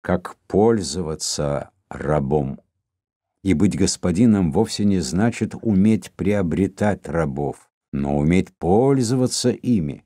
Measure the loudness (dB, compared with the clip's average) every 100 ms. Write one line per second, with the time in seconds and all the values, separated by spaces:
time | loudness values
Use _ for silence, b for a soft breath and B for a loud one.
0 | -2 -4 -4 -18 _ 2 2 2 -2 -6
1 | -6 -8 -8 -4 -4 -4 -8 _ _ -8
2 | 0 0 2 0 -2 -8 _ _ _ _
3 | _ _ _ _ -2 2 2 2 -2 0
4 | -2 2 4 4 2 0 -2 0 0 0
5 | 0 0 0 -2 -8 -4 0 2 4 2
6 | -2 -4 -2 0 0 0 -2 0 -2 -2
7 | -4 -2 -2 -2 -6 -8 _ _ _ -6
8 | -2 0 2 2 0 _ 2 2 4 2
9 | 0 0 0 0 -2 -2 0 0 0 -8